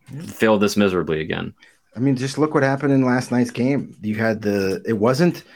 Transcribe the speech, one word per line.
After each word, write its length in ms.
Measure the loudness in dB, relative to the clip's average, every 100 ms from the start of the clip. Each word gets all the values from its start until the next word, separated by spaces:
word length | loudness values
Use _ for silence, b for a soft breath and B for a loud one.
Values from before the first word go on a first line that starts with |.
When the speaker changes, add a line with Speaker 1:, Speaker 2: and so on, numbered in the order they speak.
| -18
Speaker 1:
Yeah. 80 | -16
Speaker 2:
fail 340 | -14 0 2 4
this 180 | 2 2
miserably 440 | 2 2 -2 -4
again. 320 | -4 -6 -8 -12 b b _ -2
Speaker 1:
I 40 |
mean, 160 | 0 0
just 220 | -2 -2
look 160 | 0
what 100 | 2
happened 280 | 0 0 2
in 120 | 2 2
last 260 | 0 0
night's 200 | 0 -2
game. 440 | -2 -2 -2 -4 -8
You 140 | -6 -2
had 260 | 0 0
the, 400 | -2 0 0 -2 -2
it 80 |
wasn't 500 | 0 2 4 2 0 B